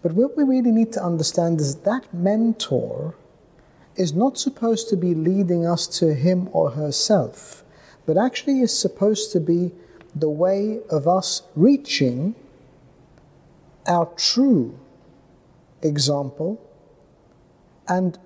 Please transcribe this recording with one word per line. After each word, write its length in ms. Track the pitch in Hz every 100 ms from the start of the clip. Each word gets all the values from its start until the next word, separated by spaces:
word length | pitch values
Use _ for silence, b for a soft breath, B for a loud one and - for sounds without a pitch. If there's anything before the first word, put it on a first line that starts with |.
But 80 | 175
what 240 | 170 269 381
we 80 |
really 260 | 277 262 240
need 220 | 226 226
to 100 | 220
understand 580 | 180 170 151 - 170 165
is 140 | 143 139
that 340 | - 254 -
mentor 1000 | 175 180 214 233 220 - 127 - - 151 - _ _ _ _ b b b -
is 160 | 180
not 260 | 156 262 269
supposed 500 | - - 233 226 -
to 60 | 185
be 200 | 180 160
leading 500 | 160 190 180 175 170
us 220 | 170 - -
to 160 | 165
him 340 | 147 160 185 185
or 180 | - 151
herself, 920 | 127 151 - - 208 120 - - - - b b b -
but 100 | 160
actually 440 | 254 - - 269
is 180 | 240 -
supposed 540 | 190 - 202 214 -
to 80 | 185
be 320 | 156 170 175 B B B B
the 160 | 143 151
way 480 | 151 185 196 214 220 -
of 180 | 156 143
us 340 | 185 185 - - -
reaching 800 | 208 277 - - 135 123 170 233 - - - _ - _ _ - _ _ _ _ - _
our 220 | - 175 165 -
true 640 | - - 269 202 123 - - - - - _ _ _ _ _ _
example 760 | 160 147 135 143 135 - 160 220 - - _ _ _ _ _ _ _ _ _ _ -
and 320 | 180 185 165